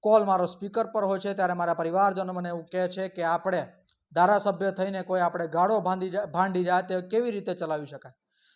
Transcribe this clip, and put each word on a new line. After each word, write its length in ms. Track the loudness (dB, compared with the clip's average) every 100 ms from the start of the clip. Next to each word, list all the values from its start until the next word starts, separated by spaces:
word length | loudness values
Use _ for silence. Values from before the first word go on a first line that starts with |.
કોલ 240 | 6 6
મારો 220 | 6 2 0
સ્પીકર 400 | -4 -6 -4 -2
પર 180 | -2
હોય 140 | 0 -2
છે, 160 | -2
ત્યારે 180 | -2 -2
મારા 220 | 0 -2
પરિવારજનો 580 | 0 0 4 2 2 -4
મને 160 | -6 -6
એવું 160 | -8
કહે 240 | -6 -4 -4
છે 200 | -4 -8
કે 140 | -4
આપણે 460 | -2 0 0 -2 -4 _ _ _ _
ધારાસભ્ય 580 | 4 6 6 2 0 -2
થઈને 320 | -2 -4 -4
કોઈ 180 | -2 0
આપણે 260 | 0 -2 -4
ગાળો 340 | 2 2 2
ભાંડી 300 | 0 -2 -2
જા-, 140 | -4
ભાંડી 400 | -4 0 0 2
જાય 180 | 2 2
તે 180 | 0 -4
કેવી 300 | 0 -2 0
રીતે 240 | -4 -6
ચલાવી 320 | -6 -4 -4 -6
શકાય? 260 | -14 -20 _ _ _ _